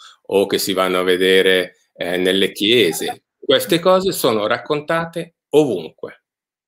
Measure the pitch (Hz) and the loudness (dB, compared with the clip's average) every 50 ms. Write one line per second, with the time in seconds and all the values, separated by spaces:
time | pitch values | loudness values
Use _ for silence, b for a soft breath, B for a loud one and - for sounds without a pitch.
0 | B B B B B - 101 98 101 92 - 90 - - 95 92 92 92 92 90 | B B B B B -2 0 0 2 2 0 -2 -2 -2 -2 0 0 0 0 0
1 | 90 92 90 90 95 92 95 95 92 95 92 92 90 - - _ _ _ _ - | 2 2 2 2 4 4 4 4 4 4 2 2 0 -2 -8 _ _ _ _ -10
2 | - 87 90 90 92 92 95 98 98 92 - - 101 101 117 123 104 85 80 - | -8 -4 -4 0 0 0 2 2 0 -2 -2 -2 0 2 2 4 2 2 0 -2
3 | 87 82 - - _ _ _ _ - - 139 127 127 - 175 165 170 185 185 190 | -6 -8 -8 -10 _ _ _ _ -2 0 0 0 2 0 -2 0 2 2 2 2
4 | 185 196 170 - - 139 113 107 104 107 117 - - - 151 147 147 - 165 165 | 0 -2 -4 -2 -2 0 0 0 -2 -2 -4 -4 -4 -4 -6 -6 -4 -4 -4 -4
5 | 165 165 165 170 165 - _ _ _ _ - 143 156 139 107 87 85 - - _ | -4 -6 -8 -12 -12 -12 _ _ _ _ 2 2 2 2 0 -4 -6 -10 -14 _
6 | - - - - _ _ _ _ _ _ _ _ _ | -16 -16 -16 -20 _ _ _ _ _ _ _ _ _